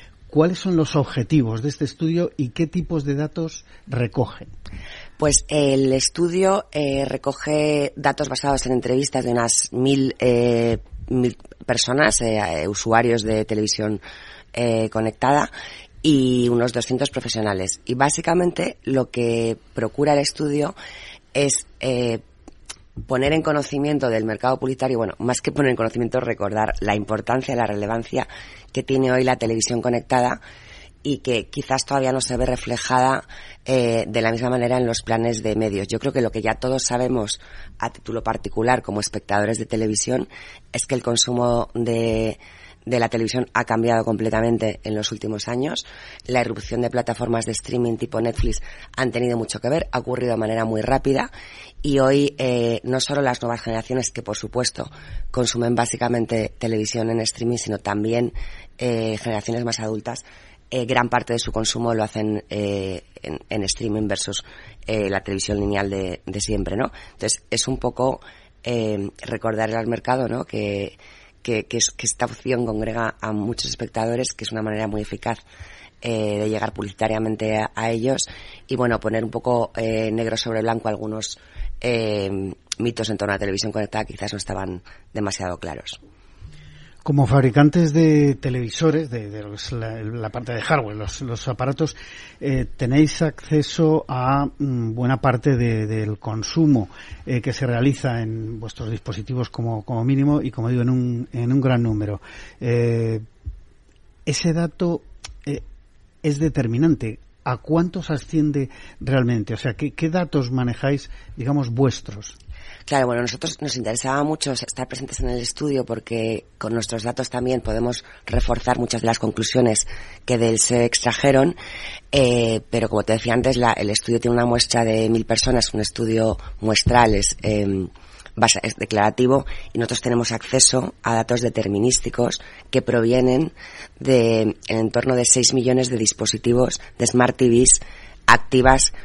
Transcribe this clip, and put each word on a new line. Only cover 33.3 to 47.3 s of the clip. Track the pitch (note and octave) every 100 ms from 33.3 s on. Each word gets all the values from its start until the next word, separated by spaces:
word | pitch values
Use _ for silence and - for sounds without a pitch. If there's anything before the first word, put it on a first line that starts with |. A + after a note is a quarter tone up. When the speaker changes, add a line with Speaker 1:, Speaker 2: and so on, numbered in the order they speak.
| - - -
Speaker 2:
eh, | - C3 A#2+ A#2 -
de | A2+
la | A2+
misma | A2+ B2
manera | B2 A#2+ B2+
en | A#2+
los | A#2
planes | - A2+ A#2 A2
de | G#2+ G#2+
medios. | A2 G2 G2
Yo | A2+
creo | C#3
que | C3
lo | A2+
que | A2+
ya | A2 A2
todos | B2+ C3
sabemos | - A#2+ B2 B2 G#2+ - - - - -
a | A#2
título | - - A2
particular | A2 A2+ - A2 A#2 B2+
como | - G#2
espectadores | G2+ G#2 - G2+ G#2 G#2+
de |
televisión | A2 A2 A2 G#2+ - B2+ - - - - -
es | -
que | -
el | B2+
consumo | A#2+ A#2 - A#2+ A#2+ A#2+ -
de, | A#2+ A#2 A#2 A2+ A2 A2 - - - - -
de | - B2
la | A#2
televisión | A2+ A2 B2+ B2
ha | A#2
cambiado | A#2+ A2+ A#2 A2+
completamente | A2+ G#2 A2+ A2 A#2 A#2 A2 G#2
en | G#2+
los | G#2+ G#2+
últimos | G#2+ G#2+ G#2+ A2+
años. | B2 D3 A#3+ - - - - -
La | B2
irrupción | A#2 G#2 - A2+
de | A#2+
plataformas | B2 A#2+ A2+ A#2+